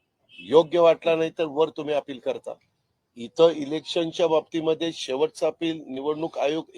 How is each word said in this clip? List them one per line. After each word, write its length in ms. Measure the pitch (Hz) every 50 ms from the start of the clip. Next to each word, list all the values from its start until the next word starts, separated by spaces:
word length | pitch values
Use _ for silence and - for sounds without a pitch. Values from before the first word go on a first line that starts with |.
| _ _ _ _ _ _ _ -
योग्य 420 | 90 92 123 156 170 156 147 170
वाटला 360 | 170 165 160 131 - 170 165
नाही 140 | 160 160 160
तर 140 | - - 165
वर 240 | 156 131 147 160 151
तुम्ही 260 | - - 151 147 151
अपील 240 | 143 - - 139 120
करता. 360 | - 135 120 117 - 117 117 _ _ _ _ _ _ _ _ _ _ _ _
इथं 340 | 120 117 113 - - 165 170
इलेक्शनच्या 760 | 160 156 143 135 151 156 143 - - 180 170 165 160 - 180
बाबतीमध्ये 680 | 165 160 156 151 _ - 165 156 160 160 147 165 165 156
शेवटचं 540 | - - - 131 135 151 160 - - 175
अपील 360 | 160 156 - 165 165 160 160 147
निवडणूक 520 | - 131 131 135 147 156 151 160 - - -
आयोग 260 | 131 143 151 160 151 _ -